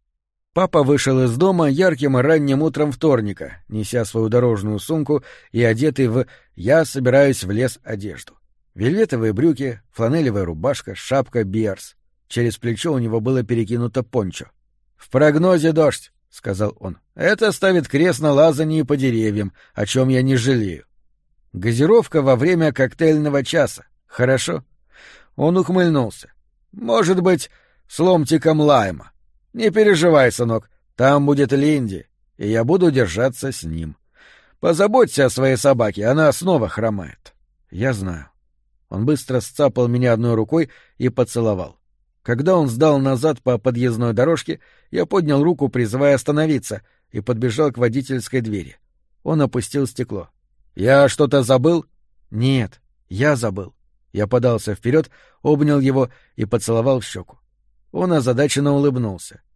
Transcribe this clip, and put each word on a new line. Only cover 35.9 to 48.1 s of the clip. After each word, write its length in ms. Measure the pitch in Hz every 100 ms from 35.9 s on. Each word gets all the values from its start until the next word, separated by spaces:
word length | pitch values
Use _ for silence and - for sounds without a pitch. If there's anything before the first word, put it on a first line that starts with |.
| 98 107
она 260 | 147 156
снова 360 | - 175 165 104
хромает». 640 | - 110 104 80 - - _ _ _ _
«Я 220 | 87 127
знаю». 360 | 110 95 82 69 _ _ _ _ _ -
Он 140 | 98 120
быстро 340 | 147 - 127
сцапал 480 | - - 143 131 120
меня 240 | 123 123
одной 220 | 113 120
рукой 340 | 113 107 160 156 - _ -
и 100 | 123
поцеловал. 680 | 120 120 120 113 98 80 _ _ _ _ _
Когда 380 | - 120 151 185
он 100 | 143
сдал 300 | 117 156 143
назад 420 | 135 131 156 135
по 160 | - 120
подъездной 560 | 131 120 123 113 120
дорожке, 480 | 110 139 165 - 160 _ _ _
я 160 | 180 180
поднял 360 | 196 151 143
руку, 280 | 156 147 139
призывая 440 | 123 113 127 143
остановиться, 680 | 135 - 147 156 139 - 101 _ _ _
и 100 | 117
подбежал 520 | 104 113 123 113 147
к 60 | 117
водительской 640 | 120 127 131